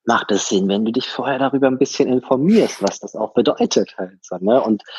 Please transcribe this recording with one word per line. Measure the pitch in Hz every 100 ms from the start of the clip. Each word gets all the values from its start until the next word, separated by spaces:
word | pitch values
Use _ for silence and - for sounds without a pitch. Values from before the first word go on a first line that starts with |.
macht | - 113 -
es | 98 -
Sinn, | 101 95
wenn | 101
du | 110
dich | 123 -
vorher | - 127 131
darüber | 135 135 135
ein | 131
bisschen | 139 - 127
informierst, | 127 - 131 160 220 123 -
was | 98 -
das | 104
auch | - 107
bedeutet | - 110 - 240 - 98 -
halt | 92 95
so, | - 90
ne? | 95 127
Und | 110 107 -